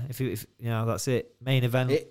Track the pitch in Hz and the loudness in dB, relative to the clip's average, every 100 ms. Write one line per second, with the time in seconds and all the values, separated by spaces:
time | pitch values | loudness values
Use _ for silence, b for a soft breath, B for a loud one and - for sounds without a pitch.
0 | 123 127 131 101 - _ 117 113 113 110 | -4 -4 -4 -4 -8 _ -4 -2 0 -2
1 | - 123 - _ 123 135 123 127 127 147 | 0 -2 -2 _ 0 2 4 2 2 2
2 | - | 0